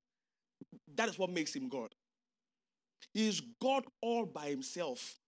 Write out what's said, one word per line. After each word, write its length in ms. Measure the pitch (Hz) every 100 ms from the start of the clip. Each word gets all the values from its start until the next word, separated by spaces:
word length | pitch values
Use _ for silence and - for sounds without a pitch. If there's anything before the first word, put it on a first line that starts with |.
| _ _ _ _ _ - - - - 139
That 140 | 175
is 100 | 180
what 100 | 185
makes 240 | 175 151
him 140 | 147 131
God. 220 | 131 110 - _ _ _ _ _ _ _ _ _ _ -
He 140 | 208 220
is 140 | 185 240 -
God 220 | 254 269 254 -
all 240 | 233 233 214
by 260 | 160 147
himself. 640 | 139 135 175 160 123 - -